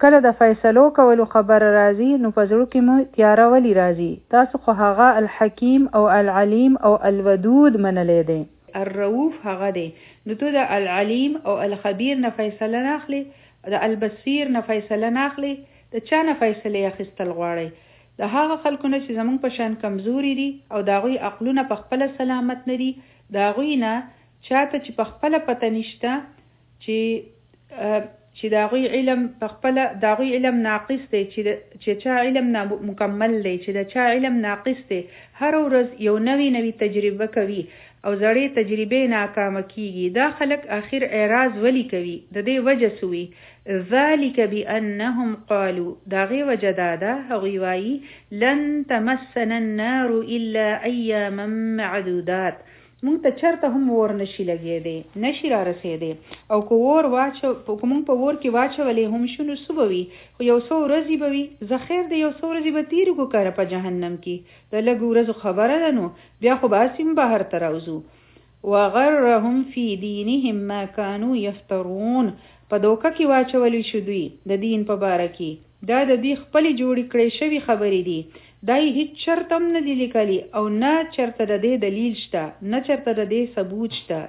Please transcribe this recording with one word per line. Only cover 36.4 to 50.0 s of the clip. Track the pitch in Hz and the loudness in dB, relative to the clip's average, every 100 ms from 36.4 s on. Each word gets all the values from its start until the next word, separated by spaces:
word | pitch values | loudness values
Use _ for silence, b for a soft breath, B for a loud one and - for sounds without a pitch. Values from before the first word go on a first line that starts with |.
| 285 | 2
نوی | 240 233 220 | 0 -2 -2
تجربه | 208 202 202 196 214 226 | -2 0 -2 -2 -4 -2
کوي | 196 202 - B B B 202 | -2 -4 -8 B B B -6
او | 202 | 0
زړې | 214 226 277 269 | 2 2 0 -2
تجربې | 202 214 214 254 262 | -2 -2 -2 0 0
ناکامه | 220 202 208 202 196 | 0 -2 -4 -4 -4
کیږي. | 190 - 208 180 180 190 | -8 -10 -10 -4 -4 0
دا | 294 294 | -2 -2
خلک | 285 285 - 208 | -2 -2 -4 -8
آخر | 208 269 240 | -6 -4 -2
اعراض | 214 208 233 262 208 | 0 0 2 0 0
ولی | 226 254 247 | 0 0 -2
کوي؟ | 185 175 170 - | -6 -6 -10 -10
د | 202 208 | -8 -4
دې | 262 | -2
وجه | 247 269 226 | 0 2 0
څه | 208 185 | -2 -6
وي؟ | 175 175 B B B - 190 185 | -6 -8 B B B -6 -6 0
ذلک | 247 294 311 269 240 214 | 0 2 2 0 0 0
بانهم | 208 - 220 214 202 226 240 240 214 - | -2 -4 -4 -4 -4 -4 -2 -4 -6 -4
قالوا، | 208 190 180 175 - | -2 -2 -4 -6 -10
د | 190 | -6
هغې | 190 196 262 | -4 -2 -2
وجه | 285 226 196 | -2 -2 -2
دا | 185 175 165 | -2 -2 -2
ده، | 196 269 254 | -4 -6 -6
هغوی | 226 196 196 | -6 -4 -4
وایي، | 185 185 208 277 B B B | -4 -4 -4 -8 B B B
لن | 202 240 285 294 294 | -2 0 0 -2 -4
تمسنا | 285 240 220 262 262 247 226 226 | -2 -2 0 -2 -4 -4 -2 -2
النار | 220 214 220 262 | -2 -2 -2 -2